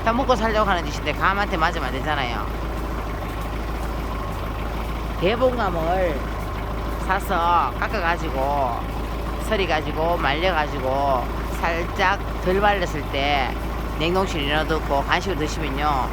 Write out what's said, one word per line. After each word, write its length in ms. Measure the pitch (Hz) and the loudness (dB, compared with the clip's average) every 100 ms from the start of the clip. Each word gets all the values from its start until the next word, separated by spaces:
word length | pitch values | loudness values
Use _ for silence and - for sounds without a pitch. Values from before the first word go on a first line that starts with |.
다 80 | 233 | 2
먹고 240 | 233 254 240 | 0 2 4
살려고 320 | 226 208 190 | 4 2 4
하는 160 | 180 151 | 2 0
짓인데 240 | - 151 | -2 -2
감한테 420 | 139 165 196 202 165 | 2 2 2 0 2
맞으면 300 | 165 165 131 | 2 0 -2
안 40 | |
되잖아요. 520 | 131 151 147 123 110 - - - - - - - - - - - - - - - - - - - - - - - - - - - - | -2 -2 0 0 -2 -4 -4 -4 -4 -4 -4 -4 -6 -6 -6 -4 -4 -4 -4 -4 -4 -4 -4 -4 -4 -4 -4 -4 -4 -4 -4 -4 0
대봉감을 1000 | 170 233 254 247 202 170 160 185 180 139 - - - - - - - - - | 0 4 2 2 0 0 0 2 2 0 -4 -4 -4 -4 -4 -4 -4 -4 -2
사서 680 | 190 - 180 170 170 135 120 | -2 0 2 4 4 2 0
깎아가지고 1000 | 202 214 165 170 160 135 139 143 131 117 - - - - - - - | -2 0 0 0 0 0 0 2 0 0 -4 -4 -4 -4 -4 -4 0
서리가지고 680 | 214 175 156 147 147 160 175 | 0 2 0 0 0 2 2
말려가지고 1040 | 143 147 185 165 147 - 131 135 139 131 120 - - - | 2 2 2 2 0 0 0 2 2 2 0 -4 -4 -2
살짝 580 | 170 165 170 - 185 196 - - | -2 0 -2 2 2 2 -2 -2
덜 160 | 175 190 | 2 4
말렸을 420 | 208 202 175 151 135 | 4 4 0 -2 -2
때 380 | 143 139 143 123 120 - - - - | 0 2 2 2 0 -2 -4 -4 0
냉동실에 540 | 156 185 196 156 143 151 | 2 2 2 0 2 2
넣어두고 480 | 156 156 - 139 | 2 0 2 0
간식으로 340 | 139 156 190 156 | 2 0 2 0
드시면요 680 | 151 - 151 135 151 139 120 | 0 -2 -2 0 2 2 0